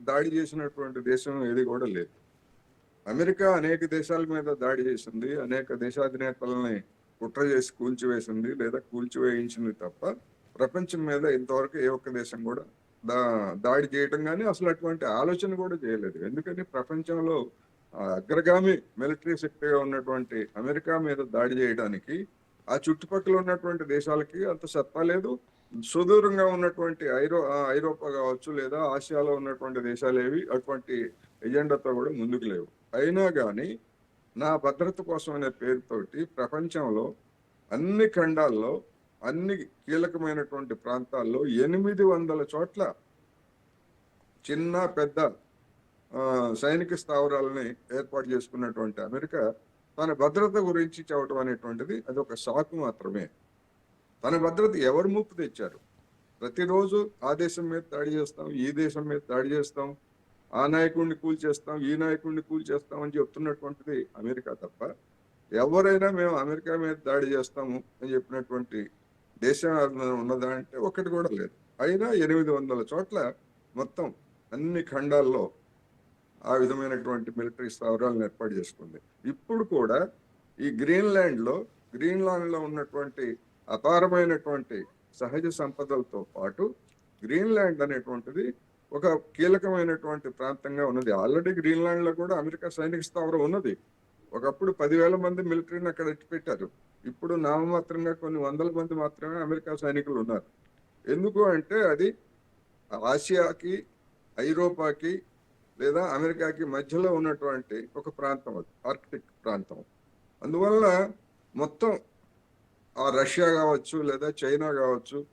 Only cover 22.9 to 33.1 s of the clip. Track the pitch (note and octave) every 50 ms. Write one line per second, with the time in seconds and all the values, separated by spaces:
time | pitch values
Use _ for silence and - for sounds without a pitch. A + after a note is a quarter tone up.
22.9 | D#3 D#3 - - G3 F#3+ G3 G3 F#3 F#3 F3+ F3+ F3+ F3+ F3 F3 E3+ E3 D3+ C#3
23.9 | C#3+ D3 D3 D#3 D3+ D3+ D3 - - F#3 G3 F#3+ E3 - - D3+ - D3+ - -
24.9 | - D#3 E3 E3+ F3 F#3+ F#3+ B3 B3 B3 _ _ _ _ _ _ - A#3 A3+ -
25.9 | - E3+ F3 F3+ G#3 G#3+ G#3 G3+ G3 G3 F#3+ F#3 F3+ F3+ F3 F3 F3 E3+ E3+ E3
26.9 | D#3+ - D#3+ C3+ B2 C3+ C#3+ D#3 E3+ E3+ C#3+ C#3 C#3 C#3+ C#3+ C3 C3+ D3+ D#3 D#3+
27.9 | D#3 D#3 D3+ D3 C#3 C3+ C3 C3 B2+ B2+ - D#3 D3 C#3 C3 C3 D3 D#3 D#3 C#3
28.9 | C3+ C#3 - - D#3 D3 D3 D3 C#3+ C3+ C#3 C3+ C3 B2+ C3 C3 B2+ B2+ A#2+ A#2+
29.9 | A#2+ A#2+ C#3 B2+ B2+ B2+ B2 C3 D3 F3 - - B2+ B2+ - C#3 C3+ B2+ - -
30.9 | B2+ A#2 A#2 A#2 - _ _ - _ - - A#2+ C3+ D3 D3+ D3 C#3+ C#3+ - C3
31.9 | B2 B2 C3 D3+ D#3 A#2+ A2+ A#2+ B2 B2 A2+ G#2+ F#2+ F2 F2 - _ _ _ _
32.9 | - B2 C#3+ E3+